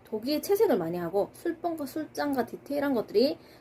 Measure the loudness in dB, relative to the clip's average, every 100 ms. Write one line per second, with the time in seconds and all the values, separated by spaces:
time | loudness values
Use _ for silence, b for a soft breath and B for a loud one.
0 | -8 -6 -2 -2 2 4 4 4 0 -2
1 | -2 0 0 -2 -6 -4 -4 -4 -6 -6
2 | -6 -4 -2 -2 -2 -6 -6 -2 0 0
3 | 0 2 2 0 B B